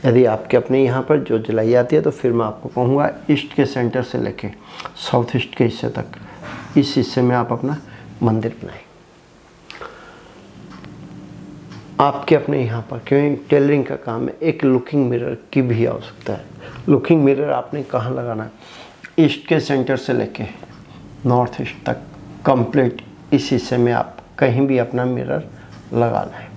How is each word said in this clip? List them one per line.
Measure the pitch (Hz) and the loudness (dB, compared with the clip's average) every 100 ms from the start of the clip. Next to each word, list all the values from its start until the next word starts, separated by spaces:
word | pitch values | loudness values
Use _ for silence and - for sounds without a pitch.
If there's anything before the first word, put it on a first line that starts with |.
| 135 | 6
यदि | 120 120 | 6 6
आपके | 110 - 123 | 4 2 2
अपने | - 131 | 4 2
यहाँ | 131 131 | 4 2
पर | 127 151 | 2 0
जो | - 113 | 2 -2
जलाई | 113 110 113 | 0 0 4
जाती | 123 123 151 | 4 4 2
है | |
तो | 151 | 2
फिर | - 127 | 0 0
मैं | 117 107 | 0 0
आपको | - - | -4 -8
कहूँगा | 127 123 139 151 - - | 0 2 2 0 -4 0
East | 143 - | 0 0
के | - 139 | 0 0
center | 131 120 127 | 0 0 0
से | 123 123 | -4 -4
लेके | 110 113 113 - - - - - | -4 -6 -12 -12 -20 -16 -16 -12
South | - 127 117 127 | -2 0 0 -2
East | - - | -4 0
के | |
हिस्से | 113 - 120 | 0 0 -6
तक | 113 - - - - - - - - | -6 -10 -14 -18 -16 -14 -14 0 2
इस | 139 143 | 2 0
हिस्से | 117 - | 0 2
में | 123 123 | 2 2
आप | 117 | 0
अपना | 117 131 151 - - - - | -2 -4 -6 -10 -20 -20 -2
मंदिर | 113 110 113 - | 0 2 -2 -8
बनाएं। | 92 - - - - - _ - - - - - - - - - - - - - - - - - - - - - - - - - - - | -14 -16 -20 -20 -20 -20 _ -20 -20 -20 -20 -18 -16 -18 -20 -20 -20 -20 -20 -20 -20 -20 -20 -20 -18 -18 -18 -20 -20 -20 -20 -20 -10 2
आपके | 139 143 - 151 | 2 2 2 2
अपने | - 143 | 4 -2
यहाँ | 120 113 113 | 0 -4 -6
पर | 123 - | -12 2
क्योंकि | 139 147 143 - | 2 4 -2 2
tailoring | 147 143 143 - | 4 4 2 0
का | 139 | -6
काम | - 113 127 | -6 -4 -4
है, | - | -2
एक | 160 - | -2 2
looking | 139 127 - 147 127 | 2 2 2 0 0
mirror | 120 120 120 - | 0 -4 -8 -2
की | 139 | 0
भी | 127 113 120 | 2 2 0
आवश्यकता | 110 - - - | -2 -10 -10 -8
है। | 101 - - - - - | -8 -10 -18 -18 -8 2
Looking | 139 - 165 | 2 4 2
mirror | 139 135 147 | 4 2 0
आपने | 127 - 147 | -2 -4 -8
कहाँ | 127 123 117 | -4 -4 -2
लगाना | 131 120 110 | -6 -6 -6
है? | 110 - - - - - - - | -8 -14 -20 -20 -20 -20 -4 2
East | 156 - - | 2 2 0
के | 160 | 0
center | - 139 127 127 | 2 0 0 -2
से | - | 0
लेके | 120 107 - 117 - - - - - - - 127 | -2 -2 -6 -10 -12 -20 -20 -20 -20 -20 -4 2
north | 123 120 - | 2 2 -4
east | - - - | -8 -6 -6
तक | 117 - - - - 147 | -6 -10 -20 -20 -2 2
complete | 127 117 147 123 - - - - | 2 4 2 2 0 -16 -20 0
इस | 143 - | 0 2
हिस्से | 123 - 123 | 0 0 2
में | 120 | 2
आप | 117 - - - - | 2 -2 -8 -18 0
कहीं | 135 120 139 | 2 4 2
भी | 127 | 2
अपना | 117 123 127 | 0 -2 -2
mirror | 123 127 147 - - - - - | -2 -4 -4 -6 -18 -20 -20 -4
लगा | 117 117 - | 0 2 0
लें। | 50 - - | -6 -12 -18